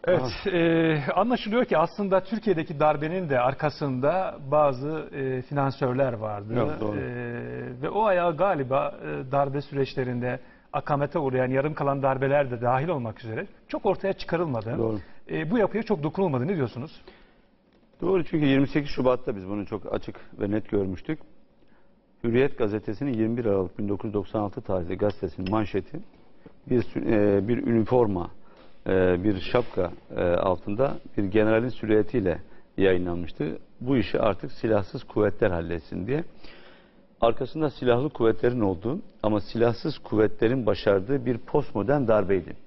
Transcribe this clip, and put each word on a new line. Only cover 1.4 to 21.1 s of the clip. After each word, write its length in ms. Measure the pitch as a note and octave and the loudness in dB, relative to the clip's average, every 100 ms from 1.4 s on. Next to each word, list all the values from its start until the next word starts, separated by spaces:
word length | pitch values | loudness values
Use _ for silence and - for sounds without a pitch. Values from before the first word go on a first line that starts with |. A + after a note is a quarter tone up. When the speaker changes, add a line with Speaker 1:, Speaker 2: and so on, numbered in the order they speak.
| G#3+ A#3 | 0 0
Speaker 1:
ki 140 | B3 D#3+ | 2 2
aslında 460 | E3+ - G3+ F#3 | 2 -2 2 2
Türkiye'deki 560 | F#3 A3 G#3+ E3 D#3 D3 | 2 -2 0 0 0 2
darbenin 480 | D3+ D3 D#3 F#3 E3+ | 2 4 -2 -4 0
de 120 | C3 | 2
arkasında 1000 | B2 - D3+ - D3 B2+ C#3 F3+ F#3 - C3+ | 2 2 -2 -2 -4 0 2 0 -2 -6 0
bazı, 580 | D3+ D3 B2+ C#3+ D#3 - | 4 4 2 -6 -6 -8
e, 280 | D3+ C3 B2+ | -6 -4 -4
finansörler 720 | B2 C#3+ C#3 C3 C3 B2 C3+ | -4 -2 -2 0 0 2 0
vardı. 420 | A2+ G#2+ G#2 G#2 | 0 -6 -6 -4
Speaker 2:
Yok, 260 | A#2 G#2+ - | 0 0 -2
doğru. 160 | G#2+ G#2+ | -4 -4
Speaker 1:
E, 60 | B2+ B2 A#2+ A#2+ A#2+ B2 B2 B2+ | -6 -8 -8 -8 -8 -10 -10 -8
ve 60 | C#3+ | -4
o 160 | G3+ | 0
ayağı 320 | A3 F3+ F3 D#3 | 2 4 2 2
galiba, 600 | G3 E3 B2+ C3+ D3 - | 0 0 0 0 -2 -6
e, 300 | D3+ D3 C3+ | -10 -8 -2
darbe 300 | C#3 C#3 C3+ | 0 0 -2
süreçlerinde 760 | C#3 C#3 C3+ - B2+ A#2+ B2 B2 - - _ | -4 -4 -2 -2 -4 -2 -4 -6 -10 -20 _
akamete 460 | C#3+ - C#3+ C#3+ F3 | -6 -2 -2 0 0
uğrayan, 320 | C3+ B2+ B2+ | 0 2 2
yarım 240 | C3 D3 | 2 0
kalan 280 | D#3 C#3 C#3 | 0 -2 2
darbeler 480 | C3+ C3 C3+ C#3+ C3+ | 0 2 2 2 2
de 100 | A#2+ | 0
dahil 280 | A#2+ C3 D#3+ | 0 2 0
olmak 360 | D#3 A#2 G#2+ | -2 -4 -8
üzere 220 | A#2 A#2 G3 - - | -8 -8 -8 -14 -10
çok 180 | D4+ G3+ | -2 0
ortaya 260 | F#3 G3 | 0 -2
çıkarılmadı. 680 | F#3 - E3+ E3+ A#2+ A2 A#2 | -4 -2 -2 0 -2 -4 -2
Speaker 2:
Doğru. 200 | A2+ G#2+ - - - | -2 -2 -8 -18 -8
Speaker 1:
E, 200 | D#3+ D#3 | -6 0
bu 80 | A#3 | 2
yapıya 240 | F#3 G#3 | 2 0
çok 200 | A3 F#3+ | -2 -2
dokunulmadı. 460 | D3+ F#3+ F#3+ C3 C3+ | -2 0 0 0 0
Ne 80 | F#3 | 0
diyorsunuz? 440 | A#2+ A#2+ D#3+ - - - - _ _ _ _ _ _ _ | -2 -4 -12 -16 -20 -20 -20 _ _ _ _ _ _ _
Speaker 2:
Doğru, 240 | E3+ F#3+ | 0 0
çünkü 220 | - E3 D3 | 2 2 4
yirmi 220 | C3+ C#3 | 4 4
sekiz 220 | D#3 C#3+ | 0 -2
Şubat'ta 460 | - B2+ B2+ - G2+ | 0 2 2 -2 -6
biz 120 | F#2 | -6
bunu 180 | G#2 G2 | -6 -4
çok 280 | G#2 - | -6 -4
açık 220 | G#2+ - - - - | -6 -6 -14 -16 -6
ve 100 | G#2 | -2
net 180 | G#2+ - | -2 0
görmüştük. 500 | G#2 F#2+ F2+ - | 0 0 -4 -6